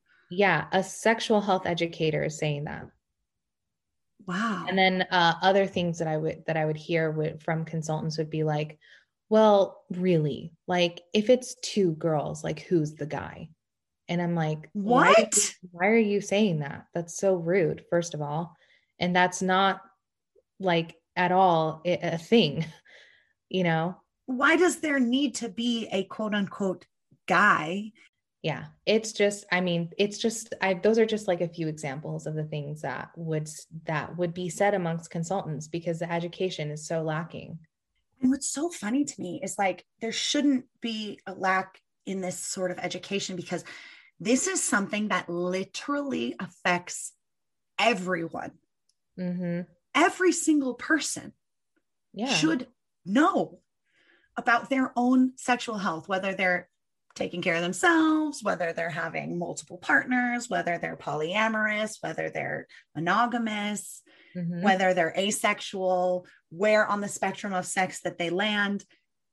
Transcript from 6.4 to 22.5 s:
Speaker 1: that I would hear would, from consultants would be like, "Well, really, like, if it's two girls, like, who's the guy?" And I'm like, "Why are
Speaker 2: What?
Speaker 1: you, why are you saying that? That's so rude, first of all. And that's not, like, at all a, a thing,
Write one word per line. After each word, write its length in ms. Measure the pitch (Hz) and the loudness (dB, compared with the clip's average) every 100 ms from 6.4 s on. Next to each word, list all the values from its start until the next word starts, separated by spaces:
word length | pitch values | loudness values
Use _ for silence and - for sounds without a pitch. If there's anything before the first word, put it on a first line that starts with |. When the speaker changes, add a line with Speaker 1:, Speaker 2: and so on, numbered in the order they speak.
| - | -2
Speaker 1:
that 120 | 160 | 0
I 60 | |
would 140 | 156 156 | 0 -2
hear 320 | - 165 160 | -2 0 0
would, 300 | 156 156 160 | 0 -4 -4
from 220 | - 160 160 | -4 -2 -2
consultants 520 | 165 156 156 160 156 | -6 -2 -2 -2 -4
would 120 | 151 | -4
be 140 | 156 | -2
like, 340 | 156 151 151 - _ - _ _ _ | 0 0 -4 -10 _ -20 _ _ _
"Well, 540 | 214 220 202 190 - _ | 6 8 8 4 -2 _
really, 640 | 180 185 170 151 135 165 _ - | -2 2 4 2 -2 -10 _ -2
like, 340 | 180 175 170 _ | 2 2 0 _
if 160 | 214 214 | 0 4
it's 260 | 254 - - | 4 4 -10
two 380 | - - 185 | -4 2 2
girls, 500 | 156 170 151 147 156 | 2 0 0 -2 -6
like, 160 | 156 156 | -6 -8
who's 340 | - 175 151 | 0 0 0
the 140 | 156 151 | -4 -6
guy?" 420 | 147 - - 165 _ _ _ _ _ - | -6 -8 -12 -16 _ _ _ _ _ -4
And 140 | 175 | -2
I'm 140 | 175 170 | 0 0
like, 340 | 156 156 - | 0 -2 -6
"Why 340 | 208 196 247 359 | -6 4 6 8
are 60 | 640 | 8
Speaker 2:
What? 120 | - - | 6 0
Speaker 1:
you, 340 | - - 180 | -2 -6 -20
why 160 | 170 190 | 0 4
are 100 | 226 | 4
you 240 | 208 202 | 4 0
saying 380 | 196 196 220 156 | 0 2 2 0
that? 260 | 143 - - | -4 -10 -8
That's 240 | 175 165 - | -8 -8 -2
so 160 | 196 | 0
rude, 500 | 185 165 190 156 - - | 2 2 2 2 -2 -2
first 240 | 175 170 | -2 -2
of 80 | 147 | -6
all. 340 | 147 151 170 _ _ _ _ _ | -6 -4 -6 _ _ _ _ _
And 160 | 180 180 | 0 4
that's 260 | 180 175 | 4 2
not, 400 | 185 185 196 185 - _ _ _ _ _ _ _ | 2 4 4 2 -8 _ _ _ _ _ _ _
like, 380 | 190 170 165 - _ - | 0 2 0 -10 _ 0
at 160 | 180 | 2
all 500 | 185 190 165 160 156 | 6 6 6 2 -2
a, 300 | 175 175 175 | -2 -2 -2
a 40 | 165 | -4
thing, 440 | - 233 160 | 4 6 6